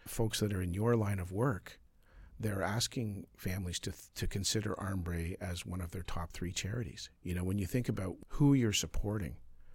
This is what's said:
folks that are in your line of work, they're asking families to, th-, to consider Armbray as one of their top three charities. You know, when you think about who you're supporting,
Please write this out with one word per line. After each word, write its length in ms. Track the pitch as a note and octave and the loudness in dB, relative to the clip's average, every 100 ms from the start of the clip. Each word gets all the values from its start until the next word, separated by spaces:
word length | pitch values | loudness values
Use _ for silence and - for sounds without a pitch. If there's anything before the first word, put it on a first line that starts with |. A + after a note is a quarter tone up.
| - | -6
folks 340 | - A2 - | 0 2 2
that 120 | G#2+ | 2
are 100 | G2 | 2
in 100 | F2+ | 0
your 240 | F#2 A2+ A#2+ | 2 4 4
line 220 | G2+ G2 | 4 0
of 100 | F2+ | -2
work, 480 | F#2 C3 F#2 - - - - - - - - | 2 2 2 -4 -18 -20 -20 -20 -20 -16 -4
they're 220 | G#2+ G2 | -2 0
asking 640 | F2+ G#2+ - - A2 G2 - - | 0 2 0 0 -2 -4 -10 -6
families 420 | G2 F#2 F2+ E2+ | -4 -2 -2 -4
to, 100 | - | -4
th-, 100 | - - | -8 -10
to 120 | - A2 | -2 0
consider 480 | G2 G2 A2 G#2 - | 2 2 2 0 -2
Armbray 600 | F#2+ F#2+ F2 E2+ E2 F#2 | -2 0 0 0 -2 -2
as 260 | F#2 F2 G#2+ | -4 -4 -4
one 160 | F#2 | -6
of 80 | E2+ | -4
their 120 | F2+ | -6
top 300 | E2 - E2+ | -2 -2 -2
three 200 | - F2 | -4 -4
charities. 580 | - F#2+ A#2 A#2 - - - | -2 -2 -2 -4 -8 -14 -8
You 120 | - | -4
know, 100 | F2 | 0
when 140 | F2+ G2+ | 2 0
you 80 | F2+ | 2
think 220 | B2+ B2 | 0 0
about 260 | G#2+ F#2 - - | 0 -2 -6 -4
who 260 | - C#3+ | 4 6
you're 180 | C#3 A2+ | 8 6
supporting, 640 | G2 - - G#2 G#2+ D#2 - - - - | 2 0 0 2 0 -2 -6 -14 -16 -16